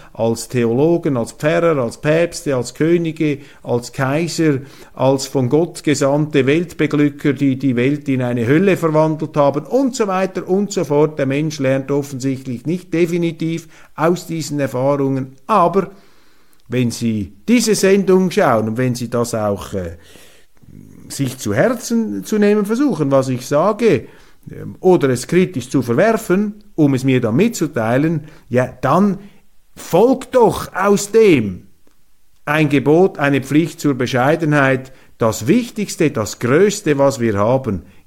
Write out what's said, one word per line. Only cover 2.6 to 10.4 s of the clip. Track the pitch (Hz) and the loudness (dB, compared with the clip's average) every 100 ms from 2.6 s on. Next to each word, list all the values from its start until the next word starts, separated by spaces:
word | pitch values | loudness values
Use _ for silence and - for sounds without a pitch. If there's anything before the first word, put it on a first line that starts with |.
| 120 - | -4 -2
Könige, | 156 170 165 156 151 131 - - | 2 2 0 -4 -4 -4 -10 -14
als | - 120 123 | -4 -4 -4
Kaiser, | - 131 147 170 165 160 131 - - - | -4 -2 -2 -2 0 0 0 -4 -20 -18
als | - 131 135 - | -2 0 0 -2
von | 139 123 | -2 2
Gott | 147 170 - | 2 0 -2
gesandte | 156 135 139 147 151 151 127 | -2 0 2 0 2 2 2
Weltbeglücker, | 156 175 - 156 151 147 147 151 | 0 -2 -2 0 2 0 0 -2
die | 120 139 131 | 0 0 0
die | 139 120 | 0 0
Welt | 123 147 139 | 0 -2 -2
in | 127 | -2
eine | 123 123 117 | -2 -2 2
Hölle | 151 196 170 | 2 2 2
verwandelt | 165 156 156 151 151 160 | 2 2 2 -2 -4 0
haben | 143 143 156 | 2 0 -2
und | 247 269 240 | 0 0 -2
so | 202 | -2
weiter | 185 185 180 | -2 -2 -4